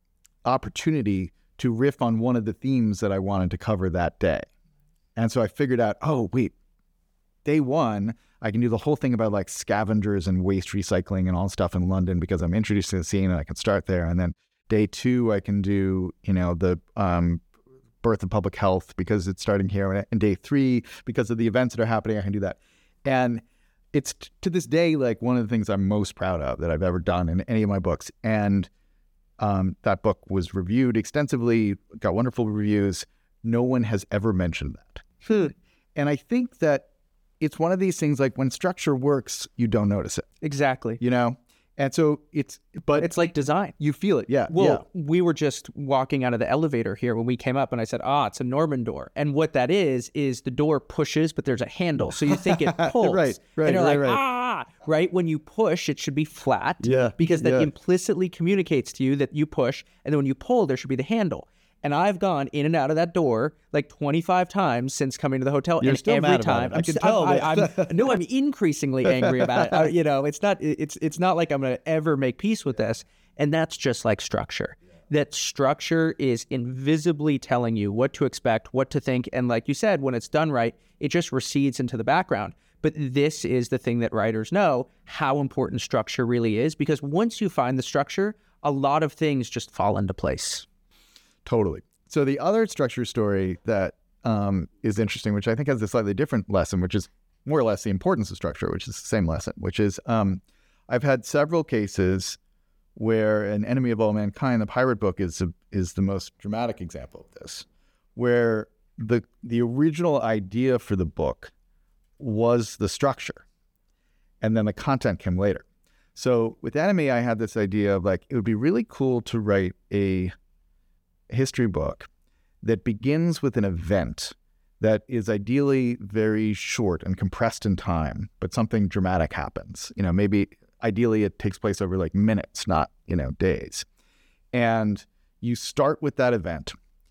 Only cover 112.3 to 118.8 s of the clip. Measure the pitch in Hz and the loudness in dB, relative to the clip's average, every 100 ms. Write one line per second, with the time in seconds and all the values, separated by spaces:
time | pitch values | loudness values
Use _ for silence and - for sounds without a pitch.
112.3 | 107 117 120 107 - 104 - 139 131 - | 0 2 2 0 -2 -4 0 -2 -2 -8
113.3 | - _ _ _ _ _ _ _ _ _ | -14 _ _ _ _ _ _ _ _ _
114.3 | _ 110 110 104 - - 135 113 95 - | _ -2 0 0 -2 -2 0 0 -2 -2
115.3 | 90 101 - - _ _ _ _ - 131 | 0 0 -2 -6 _ _ _ _ -6 0
116.3 | 120 113 - 127 147 180 190 143 120 120 | 2 0 -4 -6 -2 0 2 2 2 0
117.3 | 110 110 117 101 104 101 98 92 92 - | 0 -2 -2 0 2 2 2 0 -2 -2
118.3 | 131 104 107 139 220 | -4 0 0 0 0